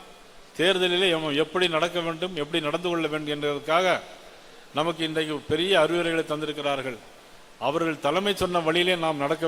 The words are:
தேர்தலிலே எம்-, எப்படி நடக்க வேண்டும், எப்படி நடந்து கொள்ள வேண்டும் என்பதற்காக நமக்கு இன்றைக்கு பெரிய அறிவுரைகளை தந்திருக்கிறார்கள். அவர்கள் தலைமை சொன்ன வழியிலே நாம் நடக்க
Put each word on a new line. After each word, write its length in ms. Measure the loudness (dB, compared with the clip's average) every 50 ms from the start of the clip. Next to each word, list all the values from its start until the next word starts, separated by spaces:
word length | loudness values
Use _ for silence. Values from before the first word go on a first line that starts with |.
| -18 -20 -20 -20 -20 -20 -20 -20 -20 -12 -2 2
தேர்தலிலே 500 | 2 4 4 4 2 2 2 2 4 2 2
எம்-, 200 | 2 0 0 0 0 0
எப்படி 240 | 0 2 0 0 2 2
நடக்க 240 | 2 0 0 0 -2 -2
வேண்டும், 280 | -2 -4 -4 -6 -6 -4 -6 -4
எப்படி 180 | -2 -2 -2 -2
நடந்து 220 | 0 -2 -2 -2 -2
கொள்ள 160 | 0 0 0 -2 -2
வேண்டும் 200 | -4 -4 -4 -4
என்பதற்காக 500 | -2 -2 -2 -2 -2 0 2 4 4 4 4 2 0 -2 -8 -16 -18 -20 -20 -20 -20 -20 -20 -20 -20 -20 -6 -4 -2
நமக்கு 240 | -2 -2 -2 -2 -4 -2
இன்றைக்கு 280 | -2 -2 -2 -2 -4 -6 -4 -2
பெரிய 220 | -2 0 2 4 4 4 4
அறிவுரைகளை 420 | 4 2 0 0 0 0 -2 -2
தந்திருக்கிறார்கள். 720 | -2 -4 -4 -4 -6 -6 -4 -2 -2 -2 -2 -4 -6 -8 -10 -14 -20 -20 -20 -20 -20 -20 -20 -20 -20 -12 -4 -2 0
அவர்கள் 340 | 0 0 0 0 -2 -2 -2
தலைமை 280 | 0 0 0 0 0 -2 -2 -2
சொன்ன 180 | 0 0 0 0
வழியிலே 280 | 2 2 2 2 2 0 0 0
நாம் 180 | -2 -2 -2 -2
நடக்க 200 | -2 -2 -2 -2